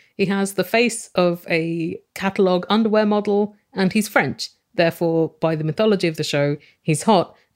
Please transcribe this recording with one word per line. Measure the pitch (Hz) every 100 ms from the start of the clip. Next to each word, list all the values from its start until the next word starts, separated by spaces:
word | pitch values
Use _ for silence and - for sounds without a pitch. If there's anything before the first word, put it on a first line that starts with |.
| _ -
he | 190
has | 196 196
the | 196 180
face | 226 240 - - -
of | 175 170 -
a | 170 165 170 165 185 _ -
catalogue | 196 190 185 180 180
underwear | 208 220 214 214
model | 208 208 202 208 - _
and | - 185
he's | 214 208
French. | - 139 - - _ _
Therefore, | - 165 160 170 165 156 -
by | 165 160
the | 156
mythology | 156 220 196 175
of | 156
the |
show, | 151 147 143 147 - _
he's | - 151
hot. | - 196 - - _